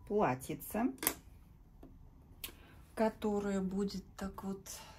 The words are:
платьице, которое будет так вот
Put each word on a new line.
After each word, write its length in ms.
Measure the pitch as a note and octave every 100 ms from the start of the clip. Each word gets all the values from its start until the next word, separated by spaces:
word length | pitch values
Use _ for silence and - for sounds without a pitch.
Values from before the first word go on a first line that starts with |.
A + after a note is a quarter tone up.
| -
платьице, 840 | G#3 E3 B2+ - D#3 - G#3 A#3+ - - - - - - - - - - - - - - - - - - - -
которое 680 | - A3 A3 G#3+ G#3 G3+ G3
будет 440 | F#3+ G3 G3+ F#3 - -
так 260 | G3 F#3+
вот 240 | G3 G3 - - -